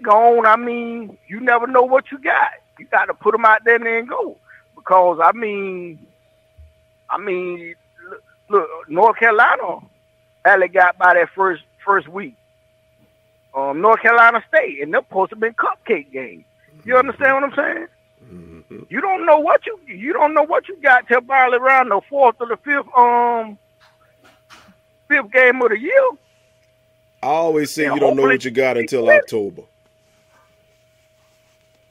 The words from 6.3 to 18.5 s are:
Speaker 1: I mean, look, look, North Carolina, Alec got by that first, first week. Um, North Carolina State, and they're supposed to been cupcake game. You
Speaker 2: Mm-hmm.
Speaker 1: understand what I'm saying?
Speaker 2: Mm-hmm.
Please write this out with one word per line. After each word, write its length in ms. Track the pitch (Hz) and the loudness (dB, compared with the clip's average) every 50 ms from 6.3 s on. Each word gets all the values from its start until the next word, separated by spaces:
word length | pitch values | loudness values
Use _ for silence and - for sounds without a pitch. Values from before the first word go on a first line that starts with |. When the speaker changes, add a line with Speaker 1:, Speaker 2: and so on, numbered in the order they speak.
| _ _ _ _ _ - - - _ _ _ _ _ _ _ - | _ _ _ _ _ -20 -20 -20 _ _ _ _ _ _ _ -10
Speaker 1:
I 100 | 131 160 | -10 -8
mean, 580 | 196 208 185 180 180 180 175 170 170 170 170 - _ _ _ _ - - | -8 -8 -8 -8 -8 -10 -12 -14 -16 -20 -20 -20 _ _ _ _ -20 -20
look, 120 | 185 - _ _ _ _ _ - | -20 -20 _ _ _ _ _ -2
look, 200 | 208 196 165 160 165 165 - - | 0 0 0 -2 -8 -16 -14 -6
North 280 | 147 175 208 226 214 | 0 2 2 2 2
Carolina, 640 | - 226 233 214 214 240 - 381 508 - 185 160 - - _ _ _ _ _ _ _ _ _ _ _ - | 2 0 2 4 4 2 2 2 -2 -4 -8 -10 -12 -16 _ _ _ _ _ _ _ _ _ _ _ 0
Alec 280 | 180 202 190 185 175 | 2 2 4 2 2
got 260 | 175 190 180 180 170 - | 2 2 2 2 2 2
by 160 | 185 180 175 | 2 4 4
that 140 | 175 165 - - | 4 2 0 -2
first, 260 | 190 190 185 175 151 - _ _ _ - | -2 -2 -2 -2 -4 -10 _ _ _ -2
first 240 | 196 196 190 139 147 | -2 0 0 -2 -6
week. 260 | 165 196 202 147 226 _ _ _ _ _ _ _ _ _ _ _ _ _ _ _ _ _ _ _ _ _ _ _ - | -10 -12 -12 -14 -16 _ _ _ _ _ _ _ _ _ _ _ _ _ _ _ _ _ _ _ _ _ _ _ -8
Um, 260 | 135 139 139 139 156 | -6 -6 -4 -4 0
North 200 | 170 220 226 214 | 2 2 2 2
Carolina 420 | - 226 233 233 233 233 233 226 - _ | 2 2 4 6 6 4 4 2 -4 _
State, 340 | - 311 277 - 147 139 | 0 0 0 -2 -6 -10
and 100 | 147 147 | -8 -4
they're 100 | 185 226 | -4 -4
supposed 280 | - _ - 190 185 - | -4 _ -4 -4 -4 -4
to 60 | 214 | -4
been 180 | 214 220 233 226 | -6 -8 -6 -4
cupcake 560 | - - 403 381 - _ - 220 156 143 139 | -4 -4 -4 -6 -8 _ -4 -4 -4 -6 -10
game. 340 | 131 131 127 117 87 80 _ _ _ _ _ _ _ 156 _ | -14 -14 -14 -14 -16 -20 _ _ _ _ _ _ _ -18 _
You 100 | 214 254 | 0 2
Speaker 2:
Mm-hmm. 140 | 254 254 277 | 2 2 0
Speaker 1:
understand 260 | - - 285 269 269 | -2 -2 0 0 0
what 100 | 269 277 | 0 -2
I'm 100 | 277 - | -4 -4
saying? 320 | 277 294 - 339 330 339 - _ _ _ _ _ _ _ | -4 -4 -4 -6 -8 -12 -14 _ _ _ _ _ _ _
Speaker 2:
Mm-hmm. 540 | - - - 85 82 | -20 -20 -20 -20 -20